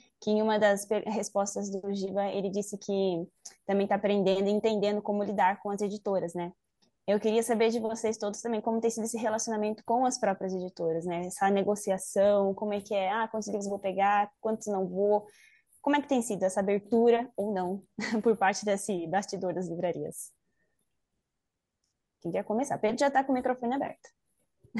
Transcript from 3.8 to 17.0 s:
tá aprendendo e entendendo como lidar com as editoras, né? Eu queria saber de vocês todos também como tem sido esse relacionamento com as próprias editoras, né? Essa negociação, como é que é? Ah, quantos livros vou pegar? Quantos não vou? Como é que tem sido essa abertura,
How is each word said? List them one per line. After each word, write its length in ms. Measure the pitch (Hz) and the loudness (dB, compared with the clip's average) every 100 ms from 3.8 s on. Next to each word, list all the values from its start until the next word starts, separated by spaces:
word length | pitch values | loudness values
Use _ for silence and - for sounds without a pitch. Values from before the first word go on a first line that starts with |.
| 202 | 2
tá 80 | 202 | 0
aprendendo 540 | 202 202 190 190 196 | 2 2 2 2 2
e 20 | |
entendendo 500 | 208 220 214 202 208 | 2 2 2 0 0
como 220 | 208 208 | -2 -2
lidar 380 | 208 208 185 202 | -2 2 2 0
com 80 | 208 | -4
as 120 | 202 | -4
editoras, 520 | 208 208 208 190 165 | -4 -4 -2 -2 -2
né? 180 | 180 175 - _ _ _ _ - | -4 -8 -10 _ _ _ _ 0
Eu 140 | 208 | 2
queria 200 | 220 226 | 2 2
saber 280 | 226 220 226 | 2 2 2
de 100 | 233 | 2
vocês 380 | 220 226 220 226 | -2 -2 -2 -2
todos 240 | 208 202 | -4 -6
também 180 | 233 220 | -4 -2
como 220 | 233 226 | 0 0
tem 80 | 226 | 0
sido 160 | 220 220 | -2 -4
esse 120 | 226 | -2
relacionamento 640 | 226 220 233 220 208 214 - | -2 -2 -2 -2 -2 -4 -2
com 200 | 233 254 | 2 2
as 140 | 262 | 0
próprias 340 | 208 190 190 | -2 0 -4
editoras, 520 | 185 180 - 165 165 175 | -4 -6 -4 -2 -2 -2
né? 220 | 175 180 | -4 -6
Essa 220 | - 196 | -2 2
negociação, 1040 | 196 190 208 - 190 - 202 202 202 196 | 2 2 0 -2 -2 0 4 6 6 2
como 200 | 190 214 | 0 -4
é 80 | 202 | -4
que 120 | 202 | -2
é? 160 | 202 190 | -2 0
Ah, 200 | 214 220 | 0 -2
quantos 180 | 220 208 | -4 -4
livros 220 | 202 202 | -4 -4
vou 100 | 196 | -4
pegar? 500 | 196 185 196 208 208 - | -2 2 4 4 0 -4
Quantos 260 | 220 220 208 | -4 -4 -2
não 180 | 196 185 | -2 -2
vou? 400 | 180 208 208 208 - - _ _ _ | 0 4 2 0 -14 -20 _ _ _
Como 140 | 285 294 | 0 0
é 60 | |
que 80 | 285 | 2
tem 120 | 254 | 0
sido 220 | 226 196 | 0 0
essa 160 | 190 202 | 0 2
abertura, 720 | 196 202 202 233 | 0 0 2 4